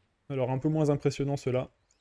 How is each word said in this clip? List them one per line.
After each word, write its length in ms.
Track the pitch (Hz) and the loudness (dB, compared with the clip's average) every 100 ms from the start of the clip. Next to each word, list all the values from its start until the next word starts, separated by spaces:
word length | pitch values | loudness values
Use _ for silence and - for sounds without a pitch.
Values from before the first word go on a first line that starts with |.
| _ _ - | _ _ -8
Alors, 220 | 135 123 | -2 0
un 80 | 131 | 0
peu 100 | 156 | 0
moins 200 | 156 147 | 2 2
impressionnant, 460 | 143 143 - 143 139 | 2 0 0 -2 -2
ceux-là. 320 | - 123 139 _ _ _ | -2 -2 -2 _ _ _